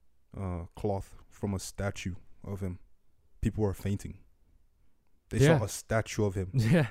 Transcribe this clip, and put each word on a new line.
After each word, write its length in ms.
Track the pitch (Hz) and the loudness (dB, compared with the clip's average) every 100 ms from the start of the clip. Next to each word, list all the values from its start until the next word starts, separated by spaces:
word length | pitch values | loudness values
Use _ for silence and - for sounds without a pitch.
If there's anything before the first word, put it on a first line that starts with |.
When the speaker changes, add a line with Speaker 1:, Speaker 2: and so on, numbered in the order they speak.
| - - - - | -20 -20 -16 -8
Speaker 1:
uh, 220 | 95 87 90 - | -4 -4 -8 -4
cloth 400 | 104 98 - - - | -2 -2 -4 -16 -20
from 240 | - 104 | -8 -4
a 60 | 95 | -4
statue 560 | - - 98 - 98 90 - - | -6 -6 -4 -4 -6 -8 -12 -16
of 180 | - 98 | -8 -6
him. 180 | 95 90 - - - _ _ - | -4 -6 -14 -20 -20 _ _ -2
People 220 | 113 104 | -2 2
were 100 | 104 | 0
fainting. 440 | 92 101 101 - 95 - _ _ - - _ - - _ _ - | 0 -2 -2 -4 -14 -18 _ _ -20 -20 _ -20 -20 _ _ -4
They 100 | 110 | 4
Speaker 2:
Yeah. 180 | 139 156 | 6 6
Speaker 1:
saw 80 | 104 | 2
a 40 | |
statue 560 | - - 113 - - 104 | -6 -2 -2 -2 0 0
of 100 | 95 | 0
him. 160 | 92 | -2
Speaker 2:
<laughs> 20 | |
Yeah. 340 | 131 110 165 131 | 2 4 4 4